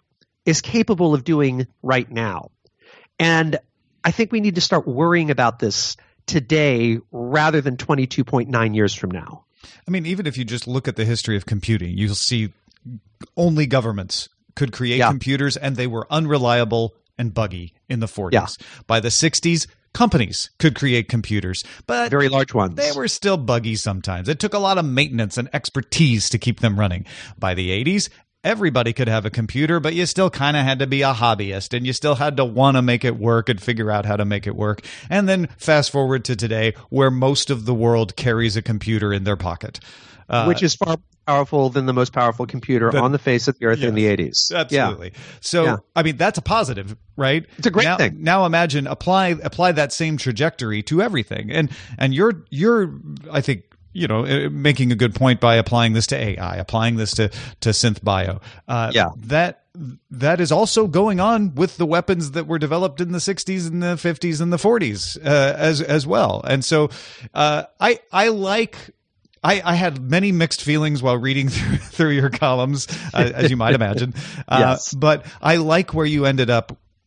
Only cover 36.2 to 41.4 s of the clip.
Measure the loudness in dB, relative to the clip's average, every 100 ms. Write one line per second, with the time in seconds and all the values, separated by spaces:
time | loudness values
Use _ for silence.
36.2 | -2 -2 -2 0 -2 -2 -4 2 2 4
37.2 | 2 0 -2 -2 -2 2 4 2 0 -2
38.2 | -2 2 0 0 -2 -4 0 0 0 0
39.2 | 0 -2 -4 -6 -12 -16 -20 -20 -20 -18
40.2 | -4 0 2 2 0 0 -2 -4 _ _
41.2 | 0 0